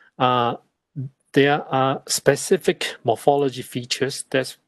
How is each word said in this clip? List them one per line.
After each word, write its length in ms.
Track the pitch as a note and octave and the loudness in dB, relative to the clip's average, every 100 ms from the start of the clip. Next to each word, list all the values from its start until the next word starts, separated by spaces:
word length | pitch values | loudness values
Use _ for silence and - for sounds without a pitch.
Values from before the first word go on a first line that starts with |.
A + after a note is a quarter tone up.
| _ - | _ -2
uh, 380 | B2+ B2+ A#2+ B2 _ _ _ C#3+ C3 _ _ | 2 2 0 -2 _ _ _ -12 -12 _ _
there 300 | C#3+ C#3+ D3 - | 4 4 2 0
are 300 | C3+ C3+ C#3 - | 0 0 -2 -4
specific 880 | - - C#3 - F#3+ - - - - A#2 | -2 2 2 2 0 0 -2 -4 -6 -2
morphology 560 | A2 - C#3+ C#3 B2 | 0 2 2 2 -2
features 640 | - B2+ A#2+ - C3 - - | -10 -8 -6 -4 -4 -6 -4
that's 280 | C3+ B2+ - | -4 -4 -8